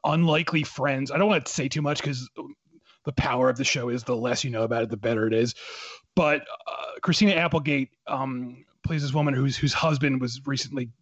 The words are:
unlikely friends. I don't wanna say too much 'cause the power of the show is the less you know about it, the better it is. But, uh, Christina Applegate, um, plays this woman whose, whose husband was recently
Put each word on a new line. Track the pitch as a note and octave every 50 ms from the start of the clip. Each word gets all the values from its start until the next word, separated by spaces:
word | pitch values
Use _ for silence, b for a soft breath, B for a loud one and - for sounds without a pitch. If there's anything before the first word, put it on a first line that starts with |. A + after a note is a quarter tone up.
| -
unlikely | D3+ D#3 E3 E3+ E3 D3+ D#3+ E3+ - E3+ D#3 C#3+
friends. | - - C#3+ C3+ C#3+ C3+ C3+ C3+ C3
I | - D#3+
don't | G3+ G#3+
wanna | G3+ D#3 -
say | - - - C#3+ C3+
too | - D3+
much | D3 C#3+ D3 -
'cause | - D3 C#3 B2 B2+ - _ - - - - - _ _ _ - b b b b _
the | D3
power | C3 - - C3+ B2 B2 B2+ B2+
of | B2
the | A#2 C3+
show | - C#3 C3+ A#2+ A#2+
is | A#2+ B2 A2+
the | - B2
less | A2 A#2+ A#2+ B2 - -
you | B2+
know | A#2 A2
about | A2+ A2+ A#2 A2+
it, | A2+ G#2+
the | A#2
better | G#2 A#2+ A#2+ A#2 A2 A2
it | A2
is. | A2+ A2+ A#2+ A#2+ - B B B B B B B B B B _ _
But, | F#3 D#3+ D3 D3+ C#3 - - - - -
uh, | - - - - - - -
Christina | - F#3+ E3 - G#3+ G3+
Applegate, | F#3 E3 F3 E3 - D#3+ C#3 D3+ C#3+ C#3 C3 - _ _ _
um, | - - C3 C3+ C3+ B2+ B2 B2+ B2 B2+ C3 - _ _ _
plays | - - E3 D3+
this | C#3+ C#3
woman | C3+ D3+ D3+ D3 C3+
whose, | C3 C#3 C3+ B2+
whose | - - C#3
husband | - - - D#3+ D3+ C3+ D3 C#3+ C3+ C3
was | B2+ A#2+ A#2 - -
recently | C#3+ C#3 C3 - - C#3+ C3+ B2 A2+ - _